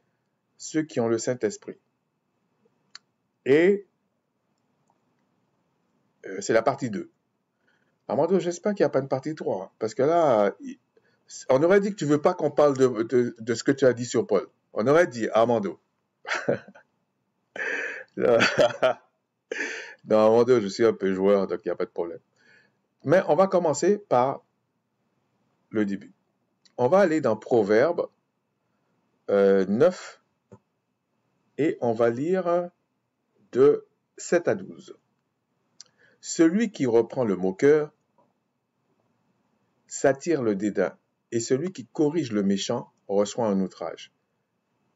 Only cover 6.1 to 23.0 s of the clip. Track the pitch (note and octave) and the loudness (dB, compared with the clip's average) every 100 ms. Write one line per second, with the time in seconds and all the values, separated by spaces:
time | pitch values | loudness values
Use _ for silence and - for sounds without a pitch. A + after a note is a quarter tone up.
6.1 | _ - F#2+ G2+ A2+ B2 C3 B2+ G2 - | _ -14 -10 0 2 2 -2 -4 -8 -10
7.1 | _ _ _ _ _ _ _ _ _ - | _ _ _ _ _ _ _ _ _ -8
8.1 | A2 E3 F#3 E3+ E3+ G#3 G#3 D3+ C#3+ C#3 | -2 0 0 -2 -4 -4 0 0 0 -2
9.1 | C3 D3 D#3 D#3 G#2 F#2 - A2 - C#3 | -6 -6 -8 -6 -6 -8 -8 -8 -2 0
10.1 | E3+ D#3 A2 G2+ - - - _ _ _ | 2 2 4 2 -2 -14 -18 _ _ _
11.1 | _ _ - - C3 E3 G3+ G3+ G3 D3 | _ _ -14 0 2 4 2 2 -4 0
12.1 | D3 F3+ F3+ D#3 D3 D3 C3 C3 A2 A2+ | 0 0 -2 -4 2 2 4 2 2 0
13.1 | B2 A#2+ - A2 A#2 - C#3 C#3 A#2 B2 | 0 0 -4 -8 -6 -2 2 2 2 -2
14.1 | A#2+ G2+ G2 - _ _ F#2+ A2 D#3 F3 | -4 0 -2 -2 _ _ -4 2 4 2
15.1 | A#2+ G#2+ G#2+ A#2 A#2 G2 D#2+ _ _ _ | -2 -2 2 2 2 -2 -10 _ _ _
16.1 | _ - - - - - - _ _ _ | _ -8 -8 -4 -6 -6 -20 _ _ _
17.1 | _ _ _ _ - - - - - - | _ _ _ _ -10 -8 -8 -10 -12 -16
18.1 | - B2+ A#2 A#2+ - B2 - B2+ - _ | -2 2 2 2 0 0 0 -2 -2 _
19.1 | _ _ _ - - - - - - - | _ _ _ -14 -10 -10 -10 -16 -14 -2
20.1 | G#2+ G#2+ A2+ A#2+ B2 G2+ F#2+ A2+ G2 G2 | 2 4 4 4 4 2 0 2 2 -2
21.1 | F#2+ F#2+ G2+ F#2+ F2 F2+ F2 - - E2+ | 0 4 4 2 -4 -6 -6 -6 -6 -8
22.1 | E2 _ _ _ _ _ _ _ _ | -10 _ _ _ _ _ _ _ _